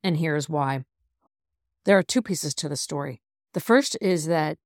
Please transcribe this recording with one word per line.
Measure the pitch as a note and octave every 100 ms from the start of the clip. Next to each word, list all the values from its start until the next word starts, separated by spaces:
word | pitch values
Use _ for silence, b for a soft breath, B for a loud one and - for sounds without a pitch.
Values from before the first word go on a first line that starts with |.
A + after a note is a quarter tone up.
and | F#3+ D#3
here's | D#3+ D3 C#3+
why. | D3+ C#3 C3+ C3+ _ _ _ _ _ _ _ _ _ -
There | G3
are |
two | F3 B3
pieces | - F3+ D3+ -
to | D3+
the | C#3+
story. | - D3 C#3+ A#2 _ _ _
The | F3+
first | - A#3+ C#4 -
is | F#3+ F3 D#3
that | E3+ D3+ D#3+